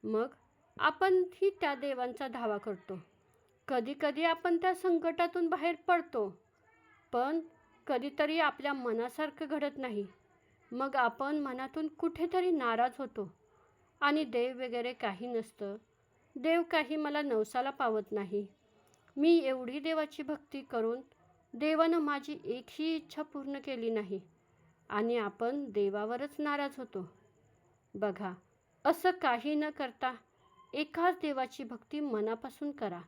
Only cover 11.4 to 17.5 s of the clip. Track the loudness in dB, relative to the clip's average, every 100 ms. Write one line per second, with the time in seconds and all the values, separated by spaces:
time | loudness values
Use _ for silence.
11.4 | -2 -4 -6 -4 -4 -2 -4 0 0 2
12.4 | 2 2 2 4 2 2 -8 -6 -8 -10
13.4 | _ _ _ _ _ _ 2 2 2 0
14.4 | 0 -2 -4 -2 -4 -2 -4 -4 -4 -4
15.4 | -6 _ -8 -8 _ _ _ _ _ -4
16.4 | 2 2 4 0 0 -2 -2 -2 0 0
17.4 | 0